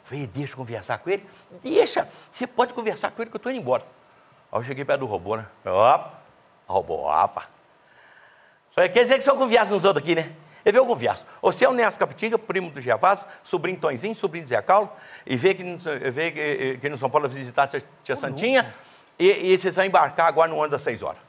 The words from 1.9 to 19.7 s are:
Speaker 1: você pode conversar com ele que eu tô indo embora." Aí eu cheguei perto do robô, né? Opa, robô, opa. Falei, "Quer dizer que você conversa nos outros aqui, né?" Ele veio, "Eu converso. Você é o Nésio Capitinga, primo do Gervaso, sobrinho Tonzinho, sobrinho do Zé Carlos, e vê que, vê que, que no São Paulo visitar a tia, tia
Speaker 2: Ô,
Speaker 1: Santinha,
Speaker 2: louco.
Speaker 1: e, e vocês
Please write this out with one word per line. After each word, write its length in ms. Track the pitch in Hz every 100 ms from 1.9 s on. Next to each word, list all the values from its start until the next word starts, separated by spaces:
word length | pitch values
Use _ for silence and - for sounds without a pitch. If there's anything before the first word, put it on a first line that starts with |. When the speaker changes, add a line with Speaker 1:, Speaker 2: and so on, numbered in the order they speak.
| - - - -
Speaker 1:
você 140 | - 247
pode 280 | - 247
conversar 360 | 240 220 180 -
com 100 | -
ele 80 | 226
que 60 | -
eu 40 |
tô 100 | 247
indo 100 | 262
embora." 240 | 127 123 - _ _ _ _ _ _
Aí 80 | 107
eu 60 |
cheguei 200 | 120 135
perto 160 | 143 143
do 60 | 131
robô, 300 | 98 90 110
né? 100 | 104 _
Opa, 500 | 95 92 113 156 - - _ _ _ _ -
robô, 400 | 95 85 78 71
opa. 360 | 78 98 - - _ _ _ _ _ _ _ _ _ _ _ _
Falei, 160 | - 180
"Quer 120 | 180
dizer 160 | 240 262
que 60 |
você 80 | 269
conversa 420 | 269 254 226 196
nos 100 | 202
outros 200 | 185 151
aqui, 100 | 151
né?" 180 | 165 151 - - -
Ele 80 | -
veio, 100 | 220
"Eu 40 | 254
converso. 400 | 180 117 98 - -
Você 240 | 196 -
é 40 | 262
o 40 |
Nésio 260 | 247 220 -
Capitinga, 400 | 185 - 220 220
primo 320 | - 185 175
do 100 | 143
Gervaso, 460 | 120 110 180 196 - -
sobrinho 360 | - 185 165 180
Tonzinho, 360 | 156 127 190
sobrinho 300 | 226 196 170
do 40 | 143
Zé 120 | -
Carlos, 300 | - 196 202 - - - -
e 100 | 123
vê 180 | 175
que, 80 | 185 180 175 175 139 135
vê 200 | 127 165
que, 480 | 151 151 143 131 127
que 80 | 143
no 100 | 139
São 100 | 131
Paulo 200 | 147 139
visitar 360 | 135 123 131
a 20 | 139
tia, 160 | 139 - _
tia 100 | -
Speaker 2:
Ô, 40 | 139
Speaker 1:
Santinha, 440 | 143 139 220 262
Speaker 2:
louco. 140 | 120 - - - _ -
Speaker 1:
e, 340 | 180 202 185
e 60 | 185
vocês 160 | 185